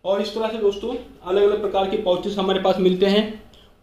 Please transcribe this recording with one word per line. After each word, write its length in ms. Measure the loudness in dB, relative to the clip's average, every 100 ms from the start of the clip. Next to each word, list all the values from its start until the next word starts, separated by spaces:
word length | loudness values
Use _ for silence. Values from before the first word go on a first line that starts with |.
और 160 | -2 -2
इस 120 | -2
तरह 140 | -4 -6
से 100 | 0
दोस्तों, 360 | -2 -2 -8 -8 -12 -16
अलग 180 | -2 2
अलग 180 | 4 2
प्रकार 300 | -2 -2 -2
के 60 | -2
pouches 380 | 0 -2 -2 -2
हमारे 220 | 0 2
पास 160 | 2 2
मिलते 260 | 2 4 4
हैं, 340 | 2 0 -8 -20 _ _ _